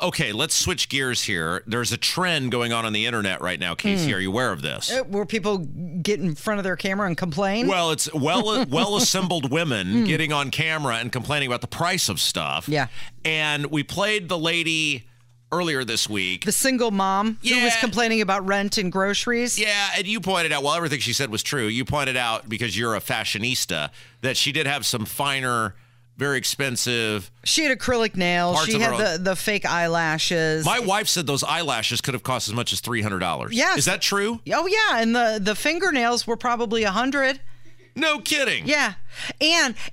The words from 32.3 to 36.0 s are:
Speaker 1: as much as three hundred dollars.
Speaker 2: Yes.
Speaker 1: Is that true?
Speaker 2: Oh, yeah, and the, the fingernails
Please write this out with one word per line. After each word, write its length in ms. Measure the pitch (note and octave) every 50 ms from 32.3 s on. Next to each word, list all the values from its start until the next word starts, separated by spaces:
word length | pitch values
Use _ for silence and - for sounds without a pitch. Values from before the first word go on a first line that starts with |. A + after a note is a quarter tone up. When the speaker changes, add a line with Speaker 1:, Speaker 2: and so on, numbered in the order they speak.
| B2+ A2+ - G#2
Speaker 1:
as 60 | G#2
much 180 | A#2+ A#2 -
as 80 | A2 -
three 220 | - A2 A#2+ A2+
hundred 160 | G#2 G#2+ G2 F2+
dollars. 340 | F#2 F2 D#2 C2 A#1 - A#3
Speaker 2:
Yes. 240 | A#3 D4+ F#4+ F#4 D4+
Speaker 1:
Is 60 | -
that 140 | F3+ G3 G#3
true? 400 | - - G3 G3+ G3+ A3 A#3 A3+ - C4 -
Speaker 2:
Oh, 120 | D4 E4+
yeah, 340 | F#4 G4+ A4 G#4+ G4+ D4 A3+
and 120 | A3+ A3+ A#3
the, 240 | B3 A#3+ A3 A3 G#3+
the 120 | F#3 G#3 G#3
fingernails 720 | - - D4 E4 F4 G4 F4+ D4+ B3+